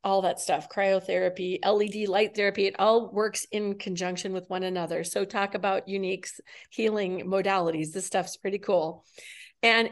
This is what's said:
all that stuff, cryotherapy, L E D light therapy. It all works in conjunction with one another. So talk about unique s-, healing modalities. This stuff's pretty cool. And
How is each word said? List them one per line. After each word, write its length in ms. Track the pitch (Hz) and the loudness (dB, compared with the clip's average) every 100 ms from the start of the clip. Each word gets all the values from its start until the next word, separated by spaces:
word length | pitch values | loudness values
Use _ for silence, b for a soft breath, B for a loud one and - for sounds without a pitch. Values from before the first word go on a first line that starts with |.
all 180 | 196 196 | 2 2
that 180 | 185 139 | 2 0
stuff, 260 | - 147 - | 0 -2 -2
cryotherapy, 880 | - 196 190 185 180 185 180 185 185 | 0 2 2 2 0 0 -2 -4 -2
L 180 | 190 208 | 2 2
E 60 | 208 | 2
D 180 | 208 208 | -2 0
light 300 | 190 214 - | 2 2 2
therapy. 300 | 202 202 196 | 0 2 0
It 80 | - | 4
all 300 | 214 226 226 | 4 4 2
works 340 | 196 220 - - | -2 -2 -4 -6
in 260 | 208 208 202 | -4 -2 -4
conjunction 560 | 196 175 180 175 196 | -6 -4 -4 -4 -6
with 160 | 185 180 | -6 -4
one 140 | 185 | -4
another. 420 | 185 185 170 160 170 | -2 -2 -2 -4 -2
So 180 | 208 | -2
talk 320 | 196 214 202 202 | -2 0 -2 0
about 320 | 196 190 - | 0 0 -2
unique 380 | 196 185 175 - | -4 -2 -4 -8
s-, 140 | - - B B | -16 -20 B B
healing 520 | - 220 214 190 180 | -2 0 2 -2 -2
modalities. 720 | 185 196 185 196 170 160 156 | 0 0 2 2 2 0 -4
This 120 | 185 - | -6 -2
stuff's 300 | 196 180 - | -2 -2 -6
pretty 240 | 196 196 | -4 -4
cool. 460 | 196 180 160 175 B B B B B _ | 2 2 2 -6 B B B B B _
And 240 | 233 226 226 | 4 4 4